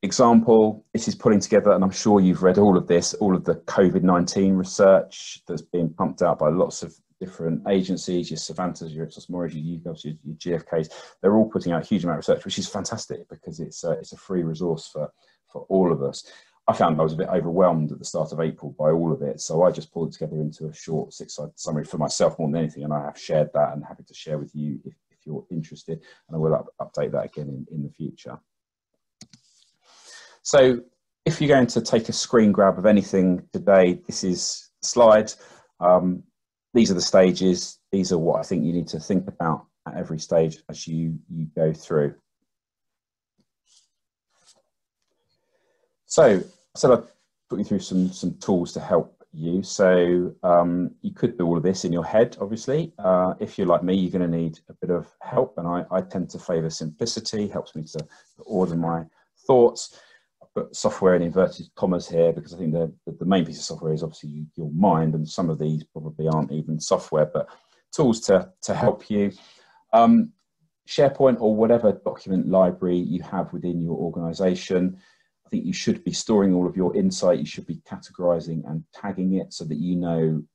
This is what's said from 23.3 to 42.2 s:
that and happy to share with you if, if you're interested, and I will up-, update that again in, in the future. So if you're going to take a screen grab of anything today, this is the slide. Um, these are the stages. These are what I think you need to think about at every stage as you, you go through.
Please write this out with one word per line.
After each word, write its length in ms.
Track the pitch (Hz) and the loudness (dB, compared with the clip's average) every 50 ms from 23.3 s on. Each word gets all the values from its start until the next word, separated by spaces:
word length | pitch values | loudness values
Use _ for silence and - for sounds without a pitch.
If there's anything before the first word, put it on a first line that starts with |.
| 82 76 76 76 - | 0 0 0 0 0
that 200 | 76 73 69 71 | -2 -2 -2 -2
and 100 | 73 76 | -8 -14
happy 200 | - - _ - | -14 -18 _ -20
to 100 | _ _ | _ _
share 240 | - - 78 76 73 | -20 -10 -8 -8 -8
with 180 | 71 71 _ | -8 -10 _
you 240 | 76 76 73 - - _ | -8 -8 -8 -8 -10 _
if, 80 | - - _ _ _ | -18 -20 _ _ _
if 160 | _ _ _ | _ _ _
you're 180 | 76 76 - - _ | -12 -12 -12 -12 _
interested, 480 | - 82 78 - 76 71 - - 82 80 _ - - _ _ _ | -10 -10 -10 -10 -14 -20 -12 -12 -12 -12 _ -20 -20 _ _ _
and 80 | 78 | -6
I 20 | 80 | -4
will 160 | 80 80 78 | -2 0 -2
up-, 200 | 73 - - _ _ | -2 -4 -8 _ _
update 320 | 76 - _ - 73 - | -14 -10 _ -6 -6 -4
that 140 | - 71 69 | -4 -6 -6
again 240 | - _ 78 73 71 | -6 _ -12 -12 -10
in, 180 | 69 65 - - - | -10 -12 -14 -12 -10
in 80 | 78 71 | -10 -10
the 60 | 71 | -10
future. 500 | _ _ 80 69 - _ - - 60 - _ _ _ _ _ _ _ _ _ _ _ _ _ _ _ _ - _ - _ _ _ _ _ _ _ _ _ _ _ _ _ _ - - - - - - _ _ | _ _ -12 -12 -12 _ -20 -20 -20 -20 _ _ _ _ _ _ _ _ _ _ _ _ _ _ _ _ -20 _ -20 _ _ _ _ _ _ _ _ _ _ _ _ _ _ -20 -20 -20 -20 -20 -20 _ _
So 360 | - - 147 131 127 127 120 - _ _ _ _ _ _ _ _ | 2 6 6 8 6 4 2 -4 _ _ _ _ _ _ _ _
if 160 | 165 156 - | -4 -2 0
you're 60 | 156 143 | 4 4
going 200 | 147 135 123 117 | 6 6 6 4
to 140 | - 120 | 2 -2
take 260 | 113 - - 113 113 - | -2 2 0 0 0 0
a 60 | 113 | -6
screen 380 | - - - - 117 110 104 | -6 -6 2 4 6 6 6
grab 260 | 98 104 101 98 90 87 | 6 6 6 4 4 4
of 80 | 92 | 4
anything 580 | 107 107 104 95 - - 95 90 92 90 87 - _ | 4 4 4 4 2 0 2 4 4 2 0 -2 _
today, 480 | _ 98 87 98 98 95 92 90 90 90 - - | _ -4 2 6 6 6 6 6 4 -2 -6 -12
this 160 | - - - | -10 -6 -4
is 460 | 95 90 87 - - - - - _ _ _ | -4 -4 -2 -4 -8 -8 -10 -14 _ _ _
the 60 | - - | -8 -4
slide. 460 | - 123 120 113 107 107 110 110 - _ - - - _ _ _ _ _ | 4 6 8 8 8 8 6 2 -8 _ -20 -20 -20 _ _ _ _ _
Um, 440 | 87 87 90 92 87 92 90 - - _ _ _ _ _ _ _ _ _ _ | 2 4 4 4 4 2 -4 -4 -8 _ _ _ _ _ _ _ _ _ _
these 160 | 120 113 95 | 2 4 4
are 40 | 98 | 2
the 60 | 87 | -2
stages. 800 | 85 - - 98 95 95 87 - 92 92 90 87 - - - _ _ _ | -2 2 6 6 6 6 4 2 2 2 2 0 -2 -12 -16 _ _ _
These 200 | - 98 92 - | -2 -2 0 0
are 60 | 95 85 | 0 0
what 200 | 80 - - - | 2 0 0 0
I 40 | - | -2
think 200 | - 95 85 76 | -2 -4 -2 -2
you 100 | 80 85 | -2 -2
need 140 | 87 82 - | -2 -4 -6
to 100 | - 82 | -8 -12
think 280 | - - 101 95 95 - | -6 -2 -2 -2 -2 -4
about 380 | - _ 85 85 78 73 - _ _ _ _ - | -8 _ -2 -2 -2 -4 -6 _ _ _ _ -14
at 100 | - 82 | -10 -10
every 220 | 87 - 82 78 | -8 -8 -8 -10
stage 400 | - - 90 85 82 80 78 - _ _ | -6 0 2 2 2 2 -2 -8 _ _
as 180 | 78 - - - | -16 -14 -12 -8
you, 300 | 82 80 82 82 80 78 - _ | -6 -4 -4 -4 -6 -8 -12 _
you 180 | 85 82 80 78 _ | -10 -10 -10 -8 _
go 180 | - 80 80 78 | -2 -2 -2 -2
through. 400 | 78 - - - 78 73 71 - _ | -4 -8 -4 -2 -2 -2 -2 -4 _